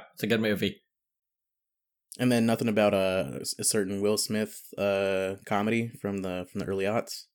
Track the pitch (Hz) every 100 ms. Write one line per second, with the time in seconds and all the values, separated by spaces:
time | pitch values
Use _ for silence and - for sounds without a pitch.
0 | - - 107 113 110 98 98 - _ _
1 | _ _ _ _ _ _ _ _ _ _
2 | _ - 123 120 113 113 117 107 104 98
3 | 95 92 69 60 - - 104 110 95 98
4 | 101 107 - 107 107 - - - 101 98
5 | 98 95 95 98 - 104 104 113 117 -
6 | 101 98 95 92 92 101 92 95 98 113
7 | - - -